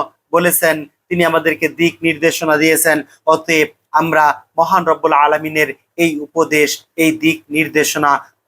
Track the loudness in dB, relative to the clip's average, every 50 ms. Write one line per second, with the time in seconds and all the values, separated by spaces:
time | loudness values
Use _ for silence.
0 | 0 -2 _ _ _ _ 0 0 2 2 0 0 0 0 0 -2 -6 -14 _ _
1 | _ _ -2 0 0 2 0 0 0 -2 -2 -2 -4 -6 -2 -2 -2 -2 -2 -2
2 | -4 -4 -2 0 -2 -2 -2 -2 0 0 0 2 2 2 2 2 2 0 0 0
3 | -4 -8 _ _ _ 0 0 0 0 -2 0 0 0 -2 -4 _ _ _ -2 -2
4 | 0 2 2 2 2 2 0 -2 -10 _ _ -2 0 2 0 0 2 0 -2 0
5 | 0 2 2 2 4 2 2 -2 -4 -4 -2 -2 -2 -2 -4 -10 _ _ _ -2
6 | -2 -2 -2 -4 -8 -4 _ -2 0 0 2 2 2 0 -2 -8 -12 _ _ 0
7 | 0 0 0 0 0 -2 -2 -2 -8 -6 -4 -4 -4 -2 0 0 0 0 -2 0
8 | 0 0 0 -2 -4 -12 _ _ _